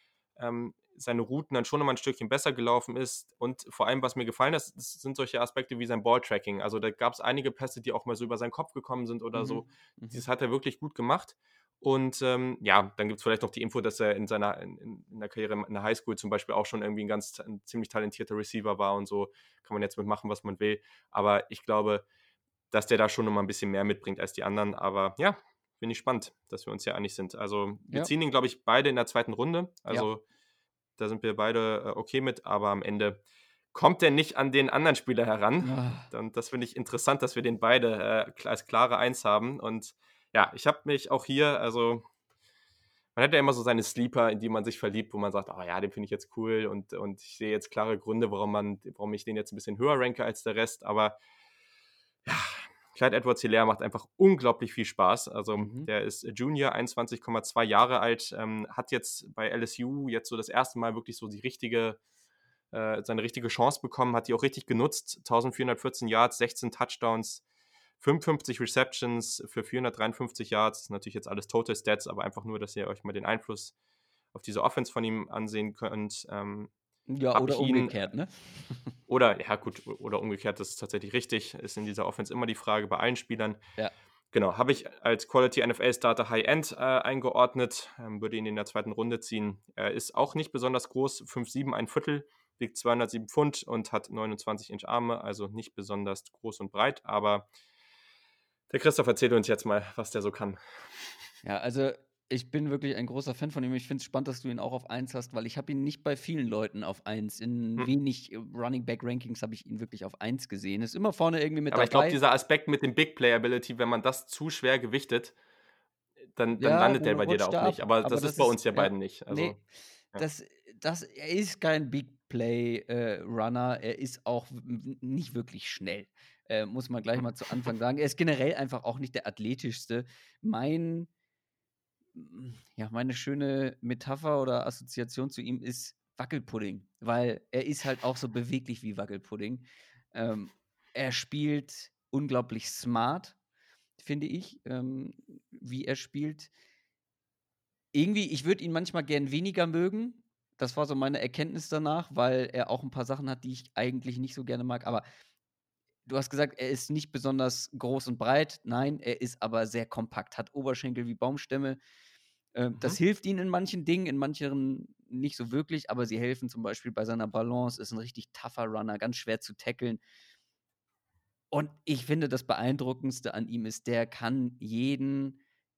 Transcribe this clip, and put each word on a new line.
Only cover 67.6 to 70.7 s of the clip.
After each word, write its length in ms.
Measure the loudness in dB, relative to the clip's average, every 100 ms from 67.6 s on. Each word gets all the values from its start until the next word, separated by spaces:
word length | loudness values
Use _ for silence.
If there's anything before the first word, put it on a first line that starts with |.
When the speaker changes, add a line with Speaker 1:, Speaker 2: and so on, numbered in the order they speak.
| _ _ _ _
Speaker 1:
fünfundfünfzig 600 | 2 2 2 0 -2 -4
Receptions 840 | 0 2 2 0 -2 -2 -4 -8 -6
für 160 | -6
vierhundertdreiundfünfzig 880 | -4 -2 -2 0 -2 -2 -6 -6 -2
Yards. 400 | 4 4